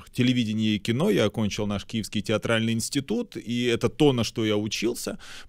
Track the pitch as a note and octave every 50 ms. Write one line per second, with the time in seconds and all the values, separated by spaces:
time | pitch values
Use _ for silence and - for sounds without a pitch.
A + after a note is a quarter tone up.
0 | - - - - B2+ B2 B2+ B2 A#2+ G#2 A2 A2 A2 A2 G#2+ G#2 - - A#2 B2
1 | D#3+ G#3 G3+ E3 A2+ G#2 - - A2 G2+ - - G#2+ G#2 G#2 G2 - - - A2+
2 | G#2 - - G#2+ G2+ - A2 G#2+ - A2+ A#2 A2+ A2+ A2+ A2+ A2+ A2+ - - C#3
3 | C3+ - - A#2+ A3+ - - A2+ - - A#2 A#2+ A#2+ B2 A#2 A2+ - A2+ - -
4 | D3+ D3 C3 A#2+ A2+ - - - A2 G#2+ G#2+ G#2 G#2 A2 G#2 - - - - -
5 | - - - - - - - - -